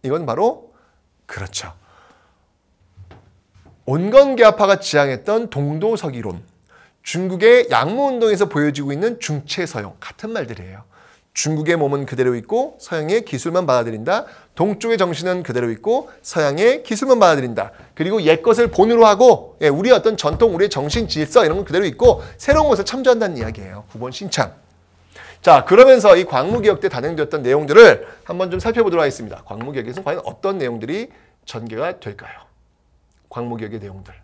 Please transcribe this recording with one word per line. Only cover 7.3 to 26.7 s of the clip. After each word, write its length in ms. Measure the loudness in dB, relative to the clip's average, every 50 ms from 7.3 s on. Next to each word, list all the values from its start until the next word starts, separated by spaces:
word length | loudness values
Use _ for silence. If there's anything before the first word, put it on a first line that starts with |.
| -4 0 4 4 6 4 4 2
양무운동에서 800 | 0 0 0 0 -2 -2 -2 -2 -2 0 0 0 2 0 0 -2
보여지고 440 | 0 -2 -2 -2 -2 -4 -6 -8 -6
있는 260 | -4 -4 -4 -4 -6
중체서용, 800 | -8 -8 -8 -8 -8 -10 -8 -8 -8 -8 -8 -10 -10 -12 -16 _
같은 320 | -20 -20 -20 _ -14 -10
말들이에요. 540 | -8 -8 -10 -10 -12 -16 -16 -20 -20 -20 -20 _ _ _ _ _ _ _ _ _ _
중국의 440 | -6 -4 -4 -4 -4 -2 -2 0
몸은 300 | 0 0 -2 -2 -4 -6
그대로 280 | -8 -4 -2 -2 -2 -2
있고 400 | -4 -6 -6 -4 -4 -4 -4 -8 _
서양의 440 | -14 -10 -8 -8 -6 -4 -4 -4 -4
기술만 400 | -6 -12 -8 -8 -4 -4 -2 0
받아들인다. 600 | 0 0 0 0 -4 -8 -8 -4 -4 -4 -4 -4 -10 -18 -20 _ _ _
동쪽의 420 | -4 -4 -4 -4 -6 -4 -4 0 0
정신은 440 | 0 -2 -2 -6 -4 -4 -4 -6 -6
그대로 280 | -6 -6 -4 -4 -4
있고 400 | -6 -6 -4 -2 -2 -2 -4 -8 -20 _ _
서양의 600 | -8 -4 -2 -2 -2 0 2 2 2 0 0 -4
기술만 360 | -8 -6 -4 2 2 4 4
받아들인다. 520 | 6 4 4 2 -2 -4 -6 -8 -8 -8 -12 -20 -20 _ _
그리고 280 | -6 -4 -2 -2 0 2
옛것을 480 | 2 2 2 4 0 2 2 2 0
본으로 360 | 2 2 2 4 6 6 6
하고, 500 | 6 6 6 6 6 6 4 0 -16 -10 _ 0
예, 60 | 0
우리의 260 | 0 2 4 4 4
어떤 220 | 4 4 -2 -2
전통, 380 | -2 -4 -4 0 0 0 0 2
우리의 140 | 0 -2 -2
정신, 400 | -2 -6 -6 -4 -4 -6 -6 -6
질서 360 | -4 -6 -6 2 4 4 4
이런 140 | 4 0 -2
건 60 | -6
그대로 220 | -4 -2 -2 -2
있고 360 | -2 -2 2 4 4 4 4 -2 -16 -18
새로운 320 | -12 -2 0 2 2 4 2
것을 160 | 2 0 -2
창조한다는 540 | -6 -6 -2 0 0 2 2 0 -6 -6 -8
이야기예요. 460 | -8 -10 -10 -14 -16 -18 -18 -20 -20 -18
구본신참. 640 | _ -12 -12 -12 -12 -12 -12 -10 -4 -4 -4 -4 -6 _ _ _ _ _ _ _ _ _ _ _ _ -20 -20 -20 -20 _
자, 240 | _ 6 6 6 6
그러면서 520 | 4 8 8 10 10 8 8 8 6 6
이 80 | 6 6
광무개혁 560 | -2 -2 -2 -2 -2 -2 0 0 0